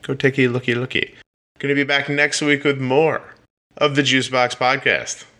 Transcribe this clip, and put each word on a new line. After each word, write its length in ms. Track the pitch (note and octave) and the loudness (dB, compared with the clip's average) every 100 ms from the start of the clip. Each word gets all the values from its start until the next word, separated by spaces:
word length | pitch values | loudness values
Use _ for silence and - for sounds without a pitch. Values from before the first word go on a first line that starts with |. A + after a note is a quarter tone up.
Go 120 | - | -6
take 240 | C3+ C#3 C3 | 0 0 2
a 80 | B2+ | 0
looky, 260 | A#2+ - | 0 -2
looky. 400 | A#2+ B2+ - - - _ _ _ _ | -4 -2 -4 -6 -8 _ _ _ _
Gonna 160 | C#3+ | -4
be 80 | C#3+ | -2
back 240 | C#3 C#3 C3+ | 0 -2 -2
next 320 | C#3+ D3 C#3+ | -2 -2 0
week 220 | D3+ C#3+ | 0 0
with 160 | D3 C#3 | 0 -2
more 420 | C3 C3 D#3+ C3+ - - _ _ _ - | 0 2 2 0 -8 -20 _ _ _ -2
of 200 | D3 C#3 | 0 2
the 60 | |
Juice 240 | C#3 C3 B2 | 2 2 2
Box 260 | B2+ B2 | 2 0
Podcast. 720 | - B2+ C3+ C3+ E2+ - - - _ | 2 0 0 0 0 -2 -12 -16 _